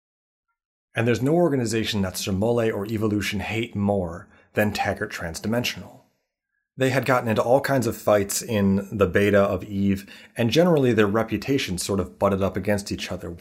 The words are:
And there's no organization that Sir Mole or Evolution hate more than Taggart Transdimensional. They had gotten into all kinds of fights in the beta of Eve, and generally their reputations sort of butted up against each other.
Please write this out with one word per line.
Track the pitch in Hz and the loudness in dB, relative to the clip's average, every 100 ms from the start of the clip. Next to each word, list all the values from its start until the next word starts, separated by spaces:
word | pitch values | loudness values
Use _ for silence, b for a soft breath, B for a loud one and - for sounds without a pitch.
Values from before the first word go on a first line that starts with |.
| _ _ _ _ _ _ _ _ _ 117 | _ _ _ _ _ _ _ _ _ -2
And | 117 | 0
there's | 107 | 2
no | 131 | 2
organization | 170 170 135 113 113 107 107 | 4 4 2 0 -2 -2 -2
that | 95 - | -2 -4
Sir | - | -4
Mole | 95 113 120 113 | 0 0 2 0
or | 107 101 | -2 -4
Evolution | 110 107 104 92 101 | -2 0 0 -2 -4
hate | 95 113 120 104 | -4 -4 -4 -2
more | 101 101 85 87 - b b | 0 0 -2 -8 -16 b b
than | 120 104 | -2 -2
Taggart | 95 101 95 107 | 0 -4 -4 -6
Transdimensional. | - 85 82 104 120 120 92 90 - _ _ _ _ _ _ _ - | -8 -10 -8 -4 -2 -2 -6 -14 -20 _ _ _ _ _ _ _ -2
They | 131 | 0
had | 123 120 | 0 0
gotten | 123 117 | 0 2
into | 107 | 0
all | 113 139 | 4 2
kinds | 139 139 113 | 2 0 0
of | 101 | -2
fights | - 104 98 - | 2 2 2 -4
in | - 107 98 98 98 104 | -2 2 2 2 0 0
the | 92 | 2
beta | 101 101 101 | 2 4 4
of | 98 92 104 | 2 0 -4
Eve, | 98 98 98 - B B - | -2 0 0 -4 B B -2
and | 117 | 0
generally | 156 180 156 127 | 4 4 4 4
their | 110 101 | 4 4
reputations | 113 110 104 - 139 - 87 | 2 0 -2 -2 -2 -2 -4
sort | - 98 | -2 -2
of | 80 - | -2 0
butted | 98 95 | 0 2
up | 95 101 | -2 -2
against | 104 101 - | -2 -2 -2
each | - - | -8 -8
other. | 90 87 85 | -10 -10 -4